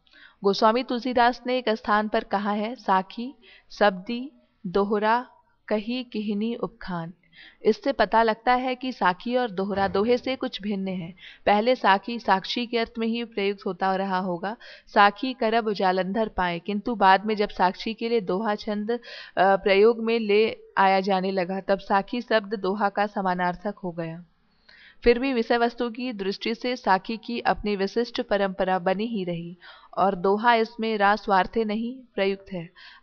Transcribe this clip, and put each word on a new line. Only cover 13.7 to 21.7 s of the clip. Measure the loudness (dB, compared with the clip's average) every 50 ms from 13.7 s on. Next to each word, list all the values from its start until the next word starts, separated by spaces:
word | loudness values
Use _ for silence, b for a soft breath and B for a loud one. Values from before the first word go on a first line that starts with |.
| -4 -2 -2 0 0
रहा | 0 -2 -2 -2 -2
होगा, | -2 -2 -4 -4 -6 -8 -8 B B B B B B
"साखी | 0 4 6 6 6 4 2 -4 -6 -4
करब | -2 0 0 2 0 0 0 -2
जालंधर | 0 0 2 2 0 -2 -2 -2 -2 -2
पाए", | -2 -2 -2 -2 -2 -2 -4
किंतु | -6 -6 -6 -4 -4 -4 0
बाद | 4 6 6 6 6 4
में | 0 -2
जब | 0 -2 -2
साक्षी | 0 0 0 0 0 -2 -6 -8 -6
के | -4 -4 -2
लिए | -2 -2
दोहा | 0 -2 -2 -2 -2 -4 -4
छंद, | -4 -6 -6 -6 -4 -4 -4
अ, | -6 -6 B B B B B B B
प्रयोग | 2 4 4 4 4 4 4 6 6 6 6 4 4 0
में | -2 0 0
ले | 2 2 4 4 4 2 0 -6 -12 -4 _
आया | 2 4 4 4 2
जाने | 2 2 0 0 0 -2
लगा, | -2 -2 -2 -4 -4 -4
तब | -2 0